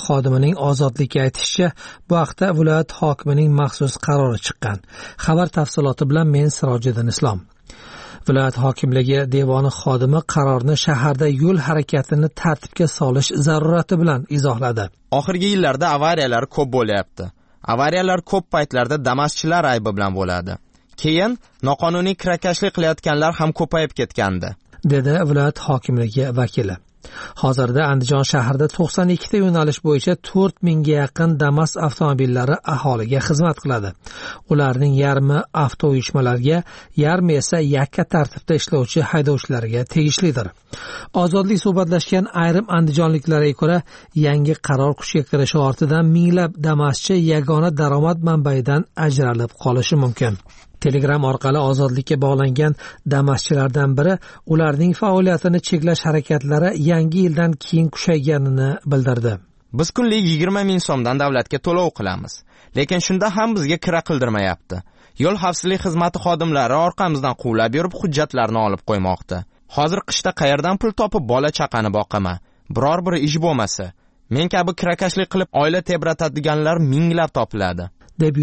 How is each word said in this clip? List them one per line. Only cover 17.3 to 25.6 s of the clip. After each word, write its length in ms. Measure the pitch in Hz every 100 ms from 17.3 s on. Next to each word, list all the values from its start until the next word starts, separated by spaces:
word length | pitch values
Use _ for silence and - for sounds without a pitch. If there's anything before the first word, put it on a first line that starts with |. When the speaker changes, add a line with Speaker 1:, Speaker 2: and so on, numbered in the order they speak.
| - _ _ -
Speaker 2:
Avariyalar 460 | 117 147 180 185 185 -
ko'p 140 | 196 -
paytlarda 420 | 170 147 127 120 151 127
Damaschilar 560 | 127 147 - 160 175 151
aybi 180 | 120 107 101
bilan 160 | 98 95
bo'ladi. 320 | 92 90 90 90 _ _ _ -
Keyin 280 | 156 160 214 247 _ - 131
noqonuniy 480 | 143 170 175 185 190
kirakashlik 520 | 185 170 185 170 196 -
qilayotganlar 580 | 160 156 165 147 156 165
ham 120 | 156 151
ko'payib 320 | 165 165 156 -
ketgandi, 500 | 117 - 101 92 90 95 _ - 147
Speaker 1:
dedi 200 | 139 131 165 156
viloyat 280 | 143 143 -